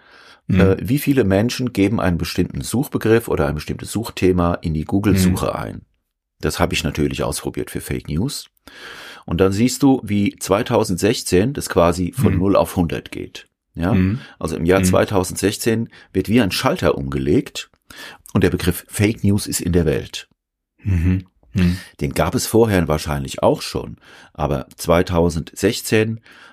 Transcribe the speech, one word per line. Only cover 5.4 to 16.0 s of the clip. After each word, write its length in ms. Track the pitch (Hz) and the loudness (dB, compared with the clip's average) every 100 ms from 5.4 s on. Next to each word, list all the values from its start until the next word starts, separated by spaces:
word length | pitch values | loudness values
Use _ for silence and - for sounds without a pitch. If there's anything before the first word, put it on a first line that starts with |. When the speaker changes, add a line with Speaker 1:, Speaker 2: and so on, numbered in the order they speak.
| - | -2
Speaker 1:
Mhm. 60 | |
Speaker 2:
ein. 300 | - 53 - - _ _ _ _ _ | -4 -8 -12 -16 _ _ _ _ _
Das 200 | 80 - | -6 -2
habe 120 | 87 | -2
ich 120 | - | -2
natürlich 400 | - - 73 65 | -4 -2 -2 -2
ausprobiert 440 | 60 - 67 65 62 | -6 -6 -8 -8 -8
für 120 | - | -10
Fake 280 | - 64 - | -8 -8 -6
News. 380 | 73 120 - - _ - - - - - - | -4 -4 -6 -14 _ -20 -20 -20 -18 -20 -20
Und 160 | - 85 | -6 0
dann 100 | 95 | 2
siehst 320 | 98 123 127 | 2 0 2
du, 180 | 139 131 | 4 4
wie 320 | 101 101 101 - | 0 0 0 -4
zweitausendsechzehn, 1160 | - 98 123 113 110 87 98 127 - 90 113 | 0 0 4 2 4 2 2 0 2 2 2
das 160 | 143 - | -2 -2
quasi 440 | - 87 85 87 | 2 4 2 -2
von 220 | - 101 | 0 2
Speaker 1:
Mhm. 40 | 95 | 2
Speaker 2:
null 160 | 95 | 2
auf 220 | 92 - - | 2 2 0
hundert 340 | 85 - - | 0 -2 -8
geht. 380 | - - - - _ _ | -12 -12 -14 -20 _ _
Ja? 180 | - 85 | -6 0
Speaker 1:
Mhm. 280 | 101 92 120 - - | 2 0 -2 -8 -10
Speaker 2:
Also 160 | 80 | -8
im 120 | 78 82 | -2 2
Jahr 120 | 95 | 2
Speaker 1:
Mhm. 60 | |
Speaker 2:
zweitausendsechzehn 1040 | 92 95 107 101 92 - 95 110 - 113 113 - | 4 2 2 0 -2 -2 -2 0 -2 -2 -4 -10